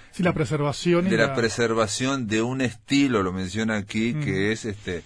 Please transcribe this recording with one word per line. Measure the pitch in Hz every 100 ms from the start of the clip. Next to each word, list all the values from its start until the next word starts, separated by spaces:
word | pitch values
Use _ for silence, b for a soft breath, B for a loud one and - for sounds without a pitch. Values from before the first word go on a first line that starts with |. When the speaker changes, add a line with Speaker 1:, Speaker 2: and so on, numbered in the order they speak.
| B
Speaker 1:
Sí, | -
la | 175
preservación | 156 151 151 147 131 175 170 180
y |
Speaker 2:
de | 113
la | 113
Speaker 1:
la |
Speaker 2:
preservación | 120 113 120 117 113 104 - 131 139 107
de | 110
un | 117 131
estilo, | 123 - - 139 139 113
lo | 92
menciona | 92 92 107 113 107
aquí, | 101 107 117
Speaker 1:
Mm. | 151
Speaker 2:
que | 135 95 101
es, | 110 113
este, | 101 - 85